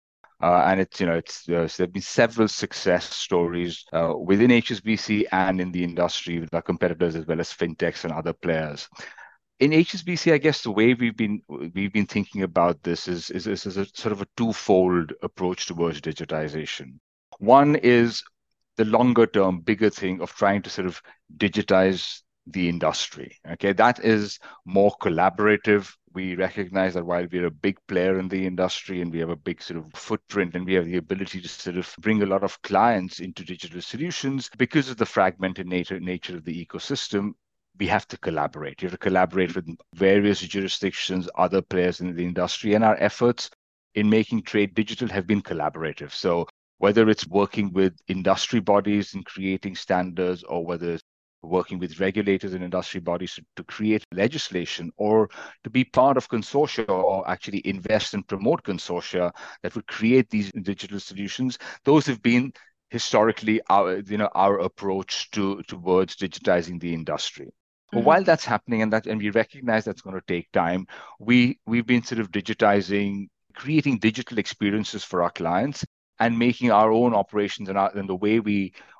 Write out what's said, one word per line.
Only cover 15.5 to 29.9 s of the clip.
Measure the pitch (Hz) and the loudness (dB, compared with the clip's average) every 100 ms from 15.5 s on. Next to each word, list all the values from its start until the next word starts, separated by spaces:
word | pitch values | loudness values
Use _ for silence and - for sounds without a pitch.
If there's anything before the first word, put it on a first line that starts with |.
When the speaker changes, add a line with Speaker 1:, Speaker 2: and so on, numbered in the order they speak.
| 92 - | -4 -6
Speaker 1:
towards | 85 85 76 | -2 -2 -2
digitization. | 80 76 80 78 78 78 76 - 67 67 _ _ _ - | -8 -8 -6 -6 -6 -8 -10 -10 -14 -20 _ _ _ -2
One | 101 131 143 151 | 6 8 8 6
is | 120 120 117 110 - _ _ _ _ - | 6 6 4 0 -12 _ _ _ _ -2
the | |
longer | 107 113 123 117 113 | 2 4 6 6 6
term, | 107 95 90 | 6 2 2
bigger | 82 104 110 | 0 2 2
thing | - 92 92 | 2 -4 -4
of | 87 | -6
trying | - 101 101 | 0 2 2
to | - | -2
sort | - 90 | -6 -6
of | - - _ _ - | -6 -14 _ _ -2
digitize | 101 104 101 92 95 90 - - _ _ - | -2 0 2 4 4 2 -4 -12 _ _ -10
the | 95 87 | -2 -2
industry. | 85 78 - - 76 69 - 80 | 0 -2 -2 -6 -10 -18 -18 -16
Okay, | 85 98 | -4 0
that | 95 113 120 | 4 4 4
is | 113 107 104 - - - 90 | 2 2 0 -10 -20 -20 -2
more | 98 101 - | 4 4 2
collaborative. | 101 82 92 90 104 104 - 104 98 - _ | -2 2 2 2 2 2 4 2 0 -14 _
We | 92 92 | -10 -6
recognize | 90 92 - 92 95 95 | -2 -4 -4 -4 0 0
that | 87 | 0
while | 85 87 90 | -2 -2 -2
we're | 90 87 | -2 -4
a | |
big | 76 101 95 - | -2 -4 -4 -4
player | 92 90 95 | 0 2 0
in | 92 | -2
the | 95 95 | -4 -4
industry | 92 92 - - 90 | -2 -2 -4 -8 -6
and | 87 | -4
we | 82 | -4
have | 82 | -6
a | 80 | -6
big | 92 - | -8 -10
sort | - 82 | -10 -12
of | 78 | -12